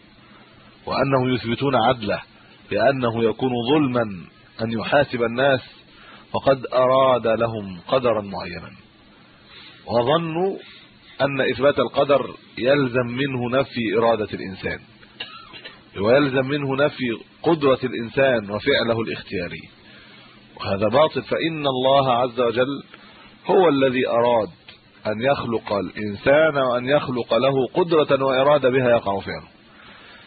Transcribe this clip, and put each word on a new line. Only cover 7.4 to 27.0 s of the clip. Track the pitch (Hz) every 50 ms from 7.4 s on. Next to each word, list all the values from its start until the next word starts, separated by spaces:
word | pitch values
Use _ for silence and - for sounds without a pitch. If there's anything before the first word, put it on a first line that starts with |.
| 117 117 113 110 101 98 92 87 -
قدرا | - 131 135 123 120 107 107
معينا، | 101 98 95 90 92 90 87 85 82 80 - - - - _ _ _ _ - - - _ _ - - - - - - - - - -
وظنوا | - 107 120 120 131 151 170 170 160 160 170 185 196 190 - - - - - - - _ _ _ - - -
أن | 131 139 139 135
إثبات | 117 110 120 110 131 143 139 139
القدر | 120 113 - 135 147 139 143 127 120 95 - - - - -
يلزم | - 110 131 143 147 135 123 117 127 120
منه | 117 120 127 143 139 131 123 123 120 123 135
نفي | 135 - - 123 113 104 95
إرادة | 113 117 117 113 104 104 - 104
الإنسان، | 92 - 95 92 - - - - - - - - - - - - - - - - - - - - - - - - - - - - 90
ويلزم | 98 113 127 143 147 135 127 135 131
منه | 131 147 147 143 135 135 135 147
نفي | 151 - - 127 120 110 - - _ _ - -
قدرة | 156 170 156 147 135 127 - 131
الإنسان | 120 - 110 117 110 - 135 135 135 123 113 104 98
وفعله | 101 101 - 139 135 - 117 113 113 113
الاختياري، | 110 78 69 - - - 98 92 87 80 82 78 - - - - - - - - - - - - - - - - - - - -
وهذا | - 104 98 98 107
باطل، | 104 117 139 156 151 - 131 107
فإن | - 123 - 139 165 160 151 143
الله | 139 131 127 127 131 135 139 135 131 120
عز | 120 127 123 113 123
وجل | 123 117 110 123 127 139 143 208 - - - - - - - - - - - - -
هو | - - 190 185 160
الذي | 139 139 135 135 123 131 120
أراد | - 117 117 117 120 120 113 101 87 - _ _ - - - _ _ _ _ -
أن | 110 107 110
يخلق | 120 139 143 139 - 120 113 110 - - 104
الإنسان | 98 92 82 - - 107 104 101 95 - 139 139 156 160 156 143
وأن | 139 131 123 120 123 123
يخلق | 131 147 147